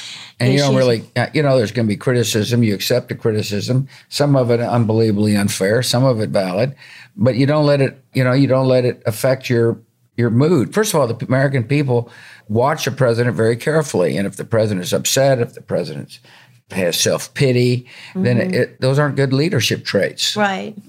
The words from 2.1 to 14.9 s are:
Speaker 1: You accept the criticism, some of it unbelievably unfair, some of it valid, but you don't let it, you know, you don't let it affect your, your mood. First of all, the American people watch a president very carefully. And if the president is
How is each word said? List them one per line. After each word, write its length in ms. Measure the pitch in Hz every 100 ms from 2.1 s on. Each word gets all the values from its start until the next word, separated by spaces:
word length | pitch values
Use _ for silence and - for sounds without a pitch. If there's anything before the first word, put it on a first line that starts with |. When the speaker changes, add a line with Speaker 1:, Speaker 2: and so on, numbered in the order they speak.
| 123 110 110 101 120
Speaker 1:
You 120 | 110
accept 340 | 95 - 123 -
the 60 |
criticism, 720 | - 117 107 - 101 113 127 135 - _
some 280 | - 143 135
of 140 | 120
it 100 | 117
unbelievably 760 | 117 120 107 113 113 101 107 104
unfair, 460 | 101 - 95 120
some 220 | 123 123
of 160 | 135 110
it 100 | 104
valid, 440 | 101 92 92 135 - - - - -
but 180 | 123
you 100 | 117 139
don't 200 | 151 143
let 140 | 143
it, 160 | 127 - _
you 100 | 131
know, 80 | 127
you 140 | 131 131
don't 200 | 131 131
let 160 | 127 123
it 160 | -
affect 460 | 117 - 131 135 -
your, 280 | 117 117 - _ _ _ -
your 140 | 117
mood. 420 | 120 156 160 92
First 220 | 202 214
of 60 | 156
all, 60 | 120
the 200 | 110 143
American 380 | 131 139 135
people 460 | 107 143 135 120 117 - - - -
watch 380 | 110 135 151 131
a 40 |
president 460 | - 123 117 120 101
very 200 | 113 117
carefully. 600 | - 160 143 92 82 78
And 100 | 98
if 100 | -
the 80 | -
president 380 | 113 110 92
is 80 | 90